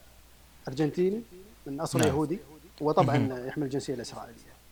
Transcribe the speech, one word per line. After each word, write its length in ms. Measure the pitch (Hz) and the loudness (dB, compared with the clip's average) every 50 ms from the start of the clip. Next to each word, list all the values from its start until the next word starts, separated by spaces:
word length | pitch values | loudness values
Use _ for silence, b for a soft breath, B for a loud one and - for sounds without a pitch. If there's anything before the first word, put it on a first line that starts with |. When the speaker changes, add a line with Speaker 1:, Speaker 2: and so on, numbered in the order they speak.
| - - - - - - - - - - - - - 139 | -20 -20 -20 -20 -20 -20 -20 -20 -20 -20 -20 -16 -10 -6
Speaker 1:
أرجنتيني 540 | 131 135 156 143 - 180 180 190 202 226 233 - - - - - - - - | -2 0 0 0 2 2 2 2 2 0 -4 -8 -14 -20 -20 -20 -20 -16 -12
من 140 | 147 139 143 | -10 -6 -6
أصل 180 | 160 143 - 165 | -4 -2 2 2
Speaker 2:
نعم. 100 | 151 151 | 4 4
Speaker 1:
يهودي، 300 | 135 147 156 139 175 220 - - - - - - - - | 4 2 0 0 -2 -4 -8 -10 -20 -20 -20 -20 -10 -2
وطبعًا 380 | 147 175 175 202 170 131 139 131 | 0 2 4 4 4 6 4 4
Speaker 2:
مهم. 280 | 117 135 131 123 123 131 | 2 2 0 -4 -6 -6
Speaker 1:
يحمل 160 | - 156 147 | -4 -4 -4
الجنسية 300 | 131 135 139 - - 135 | -2 -2 -4 -4 -4 -6
الإسرائيلية. 600 | 120 113 - - 117 104 - 117 - - - - - - - | -6 -8 -10 -10 -12 -14 -14 -16 -20 -20 -20 -20 -20 -20 -20